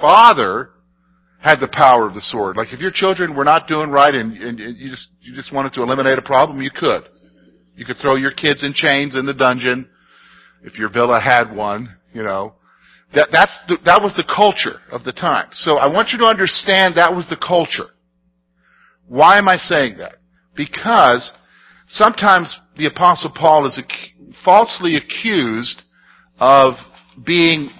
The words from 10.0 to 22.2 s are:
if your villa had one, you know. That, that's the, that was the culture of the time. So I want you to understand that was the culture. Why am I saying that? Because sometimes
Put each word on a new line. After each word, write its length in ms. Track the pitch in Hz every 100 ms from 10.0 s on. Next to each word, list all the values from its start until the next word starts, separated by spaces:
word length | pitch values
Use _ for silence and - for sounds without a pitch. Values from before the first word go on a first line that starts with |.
| _ _ _ _ _ _
if 160 | - -
your 100 | 107
villa 300 | 120 120 113
had 360 | 135 123 110 104
one, 400 | 104 104 120 _ _
you 120 | 117
know. 320 | 107 98 107 _ _ _ _ _ _
That, 140 | 139 147
that's 240 | 160 202 - -
the, 100 | 175 175
that 160 | 196
was 140 | 202 -
the 80 |
culture 580 | - - 208 - - - -
of 120 | 123
the 100 | 123
time. 360 | - 175 120 -
So 260 | - 165 143
I 160 | 139
want 160 | 185 226
you 80 | 233
to 60 | 226
understand 680 | 208 190 - - 190 190 170
that 180 | 170
was 140 | 180 165
the 80 | 170
culture. 540 | - 175 160 - - _ _ _ _ _ _ _ _ _ _ _ _
Why 300 | 123 160 202
am 100 | 196
I 100 | 180
saying 400 | - 160 127 90
that? 160 | 87 - _ _ _ -
Because 760 | 147 - 220 226 131 123 - - _ _ _ _ _
sometimes 680 | - 214 220